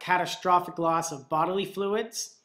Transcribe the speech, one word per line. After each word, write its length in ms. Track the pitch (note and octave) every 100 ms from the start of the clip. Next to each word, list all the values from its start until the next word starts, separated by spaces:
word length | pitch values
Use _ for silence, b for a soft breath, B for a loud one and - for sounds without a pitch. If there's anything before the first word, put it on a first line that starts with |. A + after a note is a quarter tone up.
catastrophic 800 | - F3+ E3 - F#3 F3 F3 E3+
loss 340 | E3 E3 E3
of 160 | C#3 -
bodily 360 | D#3 F3 F#3+
fluids. 720 | G3 G3 G3 G#3+ A#3 - - -